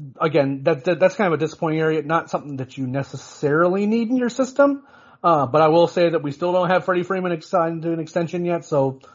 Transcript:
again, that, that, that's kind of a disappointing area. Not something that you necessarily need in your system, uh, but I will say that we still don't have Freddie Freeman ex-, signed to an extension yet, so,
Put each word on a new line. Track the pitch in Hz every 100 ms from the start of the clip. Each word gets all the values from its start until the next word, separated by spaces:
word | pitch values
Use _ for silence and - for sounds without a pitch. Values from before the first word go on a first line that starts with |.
| 143 -
again, | 160 147 139 139 151
that, | 156 185
that, | 160
that's | 185 185
kind | 190
of | 147
a |
disappointing | 156 - 160 156
area. | 160 156
Not | 143 165 160
something | 180 147 135
that | 127 135
you | 127
necessarily | 139 135 135 - - 147 151 180 196 208
need | 233 226
in | 254
your | 240
system, | 247 262 - 285 277 - - - _
uh, | 175 156 127
but | 151
I | 160
will | 165 165
say | 185 170
that | 160
we | 147
still | - 175
don't | 180 175
have | 180 185
Freddie | 180
Freeman | 175 190 180
ex-, | 165 -
signed | 185 165 165
to | 165
an | 165
extension | 156 180 170 175 175
yet, | 170
so, | - 147 139 131 -